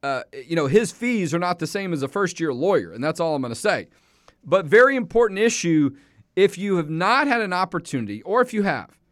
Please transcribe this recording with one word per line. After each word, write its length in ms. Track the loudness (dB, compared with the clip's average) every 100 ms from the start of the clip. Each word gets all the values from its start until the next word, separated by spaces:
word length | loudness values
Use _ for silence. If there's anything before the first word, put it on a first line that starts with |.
uh, 180 | -4 -6 -8 -16 -6
you 100 | -2
know, 120 | 4
his 240 | 2 2
fees 420 | -4 -2 -2 -2
are 60 | -2
not 180 | -2 -4
the 100 | -6
same 260 | -6 -6
as 100 | -4
a 40 | -4
first-year 460 | -4 -4 -4 -4
lawyer, 380 | -2 0 0 -2
and 120 | -6
that's 160 | -6 -4
all 160 | -4 -2
I'm 60 |
gonna 140 | -4 -4
say. 340 | -2 -2 -6 _ _ _ _ _
But 220 | 0 0 6
very 280 | 6 6 4
important 440 | 0 2 2 2
issue, 560 | 0 2 0 2 2 -2 _ _ _ 2
if 220 | 2 2
you 180 | -2 -2
have 120 | -2
not 380 | -2 2 2 2
had 140 | 0
an 120 | -2
opportunity, 680 | -2 -2 -4 -4 -6 -6 -8
or 200 | -2 0
if 120 | 2
you 100 | 0
have 360 | -2 -2 -6 _ _